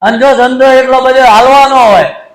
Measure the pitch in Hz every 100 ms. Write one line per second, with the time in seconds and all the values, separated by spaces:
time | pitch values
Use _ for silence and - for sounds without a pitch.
0 | 196 226 269 269 247 254 269 262 254 262
1 | 262 262 254 214 254 277 277 269 233 190
2 | 143 - -